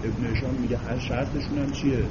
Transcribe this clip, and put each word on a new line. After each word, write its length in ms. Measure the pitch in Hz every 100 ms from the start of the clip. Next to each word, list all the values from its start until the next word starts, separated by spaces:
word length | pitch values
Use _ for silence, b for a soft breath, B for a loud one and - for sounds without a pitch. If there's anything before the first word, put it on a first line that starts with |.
ابن 320 | 113 107 120 113
هشام 140 | 127 131
میگه 160 | 120 120
هر 220 | - 123
شرطشون 580 | 123 120 143 147 - 147 139
هم 60 |
چیه؟ 260 | 139 147 127 107